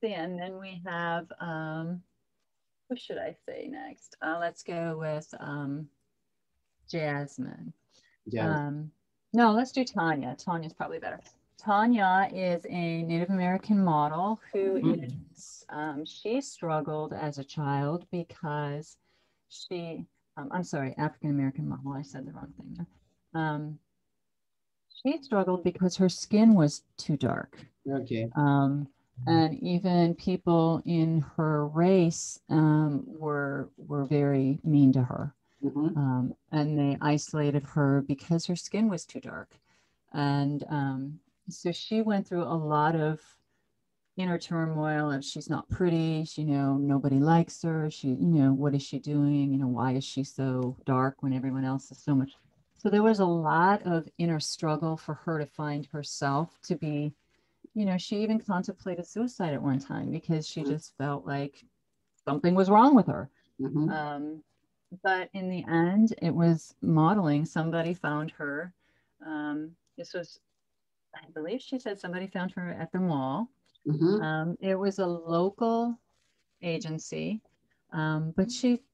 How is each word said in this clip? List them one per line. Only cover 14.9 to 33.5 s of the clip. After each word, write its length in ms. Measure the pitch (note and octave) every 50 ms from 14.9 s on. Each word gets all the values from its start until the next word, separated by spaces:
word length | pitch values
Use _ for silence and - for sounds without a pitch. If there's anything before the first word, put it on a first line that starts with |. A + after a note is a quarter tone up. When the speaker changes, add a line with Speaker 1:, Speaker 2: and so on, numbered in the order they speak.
| - - - B2 C#3 - - - _
Speaker 1:
is, 320 | - - - - - - -
um, 360 | - D3 D3+ - C#4+ D3 D#3
she 360 | D#3 - - - G#3 A#3 C#4
struggled 680 | C4+ - - - - E3 D#3 D3+ D3 D#3+ D3+ D#3 D#3 D3+ -
as 240 | - D#3 D3+ C#3+
a 60 | C#3 C3+
child 600 | - - D#3+ D3+ C#3+ C#3 C#3 C#3+ C#3+ D#3+ F3 F3 _
because 880 | - F3 E3+ - - - - D3+ D3 D3 D3 C#3+ C#3+ D3 D#3+ - - _ _ _ _ _ _ _ _ _ _ _
she, 560 | - - - - F#3 F3 E3+ E3 D#3+ D#3+ E3+ - _ _ _ _ _
um, 120 | - B2+ -
I'm 120 | - F#3 F3
sorry, 300 | - - D3+ C3+ C3 -
African 340 | - D3+ D3+ - _ - D3+
American 360 | C#3+ C#3 C3+ C3+ - - D3+
model. 260 | C#3+ C3 C3 C3+ C#3 C#3
I 80 | C3+ D3
said 220 | - - C#3 C3+
the 80 | - -
wrong 200 | - - - -
thing 180 | - - - -
there. 640 | F3 F3 - _ _ _ _ _ _ _ _ - D#3+
Um, 380 | D#3+ D#3 D3+ D3 D3+ D3+ D3+ D3 _ _ _ _ _ _ _ _ _ _ _ _ _ _ _ _ _ _ _ _ _ _
she 320 | - - - C4 D4+ D#4+
struggled 420 | - - G#3+ G3 F#3 F#3 F3+ F3+ E3+
because 340 | F3+ F3 - F#3 F3+ -
her 120 | - F#3+ F3+
skin 460 | F3 - - - G#3+ G#3+ A3 A#3 A3
was 280 | F#3+ D3+ D3 - - - _ _
too 200 | - - - D3+
dark. 400 | C3+ - - - - G1+ - - - - - _ _ - C#3
Speaker 2:
Okay. 400 | C3+ C3+ A#2+ - B2 A2 A2+ A#2 -
Speaker 1:
Um, 520 | D3 D3 C#3+ C#3 C#3+ C#3 C3+ C#3 D3 C#3+ - _ _ _ _ _ - B2
and 260 | D#3+ E3 D#3+ D#3+ D#3+ D#3+ - -
even 500 | F3+ F3+ F3 - F#3 F3 F3 E3+ E3+ E3+
people 640 | - - G3+ F3+ F3+ - F3 E3+ E3 D#3+ E3 E3 - -
in 360 | - E3+ E3 D#3+ E3 D#3+ D#3+ C#3 - -
her 280 | - D#3+ D#3 D3+ D3 D3
race, 760 | D3 D3+ E3 E3+ F#3 G3 F#3+ E3+ E3 E3 - - - - - _ -
um, 540 | - D#3+ D#3 D#3 D3+ D3+ D#3 D3+ C#3+ C3 -
were, 640 | - - D#3 D#3 D3+ D3 C#3+ C#3+ C#3